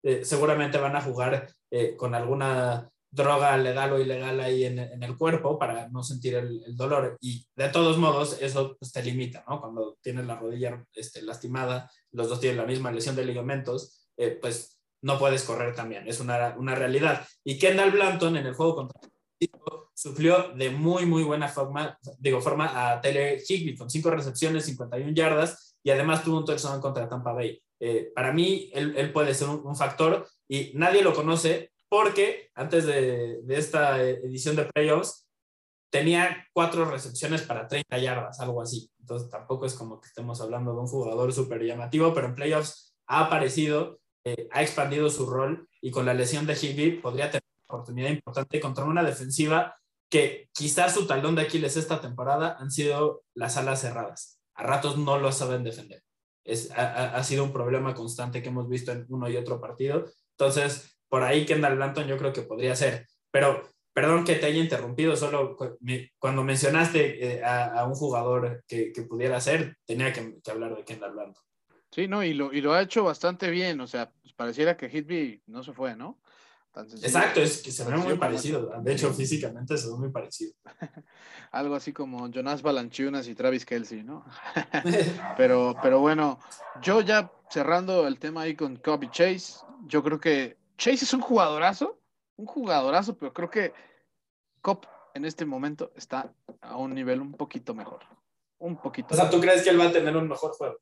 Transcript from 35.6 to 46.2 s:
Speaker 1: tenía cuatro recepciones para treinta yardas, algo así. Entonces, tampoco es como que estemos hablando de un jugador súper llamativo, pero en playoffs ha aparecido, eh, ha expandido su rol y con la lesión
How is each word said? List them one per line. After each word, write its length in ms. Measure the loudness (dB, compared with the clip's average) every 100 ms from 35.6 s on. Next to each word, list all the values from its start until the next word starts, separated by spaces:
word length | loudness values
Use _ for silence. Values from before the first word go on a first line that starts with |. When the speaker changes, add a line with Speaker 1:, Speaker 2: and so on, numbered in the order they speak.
| _ _ _
Speaker 1:
tenía 520 | 0 4 4 2 -2 -4
cuatro 340 | 0 2 2 0
recepciones 560 | -2 -8 -6 -2 -2
para 260 | -2 -6 -4
treinta 300 | -6 -4 -2
yardas, 420 | -2 -4 -6 -8
algo 200 | -6 -6
así. 300 | -6 -8 -12 _
Entonces, 320 | -10 -10 -8
tampoco 340 | -14 -6 -4
es 100 | -4
como 260 | -6 -12 -14
que 80 | -18
estemos 320 | -12 -10 -8
hablando 320 | -6 -4 -4
de 80 | -4
un 80 | -4
jugador 440 | -4 -2 0 0
súper 300 | 0 -4 -2
llamativo, 500 | -4 -4 -2 4 4
pero 140 | 2 -2
en 80 |
playoffs 640 | -4 0 0 -2 -10 _ _ 0
ha 200 | 2 4
aparecido, 760 | 2 2 2 2 2 -2 -8 _ _
eh, 240 | -2 -2 -2
ha 120 | -2
expandido 460 | 0 0 -2 2 0
su 180 | 0 -2
rol 420 | 0 -2 -4 -10 _
y 120 | -6
con 120 | 0
la 100 | 2
lesión 320 | 2